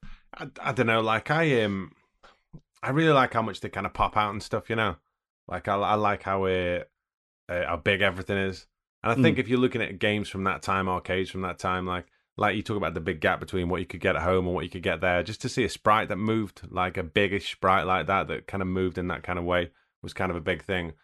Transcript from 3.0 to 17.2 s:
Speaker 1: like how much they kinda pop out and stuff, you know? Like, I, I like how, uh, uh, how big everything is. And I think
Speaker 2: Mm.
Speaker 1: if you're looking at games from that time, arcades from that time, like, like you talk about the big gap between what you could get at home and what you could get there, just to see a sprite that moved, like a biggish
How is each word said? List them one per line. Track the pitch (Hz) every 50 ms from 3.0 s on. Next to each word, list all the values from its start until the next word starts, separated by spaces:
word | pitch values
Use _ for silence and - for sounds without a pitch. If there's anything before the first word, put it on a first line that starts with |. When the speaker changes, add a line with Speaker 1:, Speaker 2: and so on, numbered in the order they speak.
| 165 160 147
Speaker 1:
like | 135 127 120 -
how | 117 113
much | 110 95 -
they | - 104
kinda | - 98 98 92
pop | - - 107 98 -
out | 107 107 104 101
and | 107 -
stuff, | - - 107 - -
you | 113
know? | 113 110 101 85 - _ _ _ _ _ _ _ _ _ -
Like, | 90 90 - 104
I, | 101
I | 101 101 90 107
like | 107 107 101 101 95 -
how, | 98 98 95 95
uh, | 95 92 92 90 87 87 87 - - _ _ _ _ _ _ _ _ _ _ _ -
uh, | 87 87 85
how | 69 87
big | 82 - 107 101 92 101
everything | 98 87 92 92 - 101 98
is. | 95 95 92 - - _ _ _ _ _ _ _ -
And | 110 117
I | 131 131
think | 160 -
Speaker 2:
Mm. | -
Speaker 1:
if | 117 104
you're | 127 123
looking | 127 127 123 120 107
at | - 95 87
games | 110 104 104 104 98 -
from | - 98 95
that | 95 90 - -
time, | - 95 95 95 92
arcades | 90 90 - - 90 92 95 -
from | - 95 95
that | 90 85 -
time, | - 95 92 92 92
like, | 90 90 90 85 - _ _ _ _ _
like | - 104 104 95
you | 107 101
talk | - 110
about | 101 90 80 80
the | 90
big | 80 87 87 76
gap | - 98 87 78
between | 92 - - 92 90 87
what | 92 85
you | 90
could | - - 87
get | - 95 87
at | 76 80
home | 87 92 92 90
and | 90 90
what | 87 73
you | 90
could | - 92 82
get | 95 87 82
there, | 90 92 90 90 85
just | 82 110 - -
to | 123
see | - - 117
a | 95
sprite | - - - 110 107 110 98 -
that | -
moved, | 92 107 110 113 113 107 95 - - - -
like | - 90 90 92 87 98
a | 87
biggish | 78 - 110